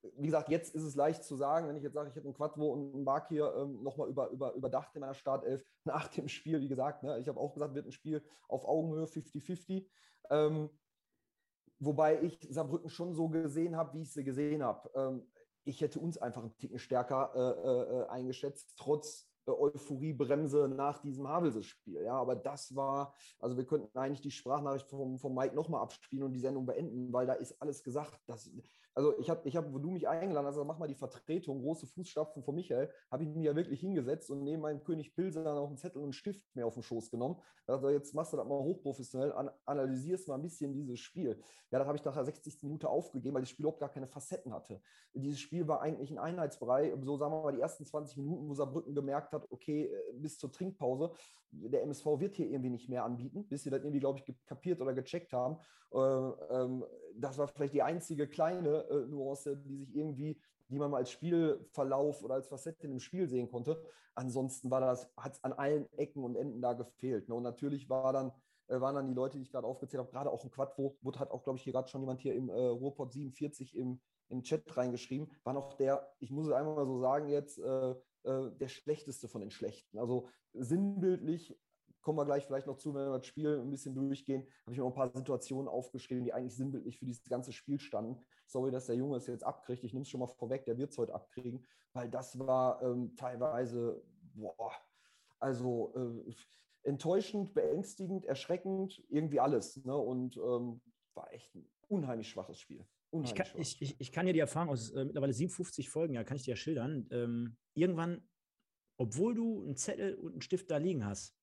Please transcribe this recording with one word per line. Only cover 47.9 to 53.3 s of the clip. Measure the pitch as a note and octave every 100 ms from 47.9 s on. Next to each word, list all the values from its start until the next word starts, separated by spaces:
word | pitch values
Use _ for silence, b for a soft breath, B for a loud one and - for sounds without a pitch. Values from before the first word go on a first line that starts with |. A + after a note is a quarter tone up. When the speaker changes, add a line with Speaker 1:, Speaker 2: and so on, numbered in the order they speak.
| D3+ C#3+ C3
Speaker 1:
Minuten, | C#3 F3 D3+
wo |
Saarbrücken | C#3+ C#3 D3 B2+ C#3+
gemerkt | C#3 C#3+ D3
hat, | D3+ -
okay, | B2+ - D3+ D3
äh, | G2 -
bis | B2 D3+ -
zur | C#3
Trinkpause, | - F#3 F#3+ B2+ C3 E3+ E3 B B _
der | D2 G#2+ C#3+
M | D3
S | C#3
V | D3+ C#3+
wird | G3 G3
hier | A#2+
irgendwie | C3 B2+
nicht | A#2+ B2
mehr | B2
anbieten, | A#2 A#2+ C3